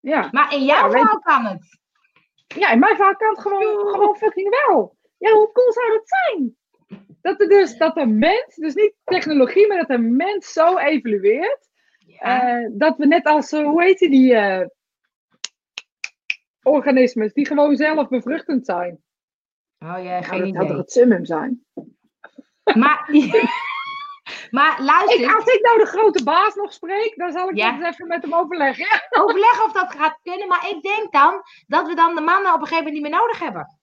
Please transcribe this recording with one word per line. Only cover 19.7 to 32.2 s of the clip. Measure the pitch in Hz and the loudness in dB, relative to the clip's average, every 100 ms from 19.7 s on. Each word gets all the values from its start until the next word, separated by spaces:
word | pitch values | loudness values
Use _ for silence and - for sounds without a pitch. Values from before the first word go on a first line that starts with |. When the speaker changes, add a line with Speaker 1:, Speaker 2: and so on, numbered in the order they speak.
| _ | _
Speaker 2:
Oh | 156 | -14
ja, | 180 | -12
Speaker 1:
Nou, | 180 180 | -8 -8
Speaker 2:
geen | 180 185 | -6 -6
Speaker 1:
dat | 190 | -6
Speaker 2:
idee. | |
Speaker 1:
zou | 175 156 | -4 -4
toch | 143 | -4
het | - | -4
summum | 254 247 190 | 2 4 4
zijn? | 165 160 156 247 _ - - _ _ _ - - _ _ - | -2 -6 -6 -10 _ -20 -20 _ _ _ -20 -20 _ _ -2
Speaker 2:
Maar, | 254 269 302 - | 2 2 0 2
<laughs> | 294 262 220 - - - - - 1077 - - - - - 247 | 2 4 0 0 -6 -10 -12 -12 -14 -16 -20 -20 -20 -8 0
maar | 302 302 | 0 0
luister. | 269 320 403 466 | 0 2 4 2
Speaker 1:
Ik, | 247 | 2
als | 440 453 | 0 2
ik | 466 | 2
nou | 466 453 | 4 4
de | 427 | 2
grote | 370 440 339 | 2 2 2
baas | 254 330 415 | 0 2 0
nog | 403 403 | -2 -12
spreek, | - 339 392 440 440 | -12 -8 -4 -6 -6
dan | 349 | -8
zal | 320 370 | -6 -6
ik | 311 | -2
Speaker 2:
Ja. | 220 | -2
Speaker 1:
dat | 285 339 | -2 -8
eens | |
even | 339 339 | -10 -8
met | 339 | -8
hem | 302 | -4
overleggen. | 330 339 339 277 254 359 | -4 -4 -2 -2 -2 -4
Ja. | 427 - - | -4 -2 0
Speaker 2:
Overleg | 392 330 440 480 | 0 2 2 2
of | 440 | 0
dat | 403 370 | -2 -6
gaat | 294 311 320 | -4 -4 -4
kunnen, | - 359 403 | -12 -10 -4
maar | 349 403 | -4 -4
ik | 359 | -10
denk | 381 415 440 | -6 -6 -2
dan | 277 285 392 - _ _ | 2 2 0 -12 _ _
dat | 311 320 | -2 -2
we | |
dan | 330 339 | 0 0
de | 339 | 0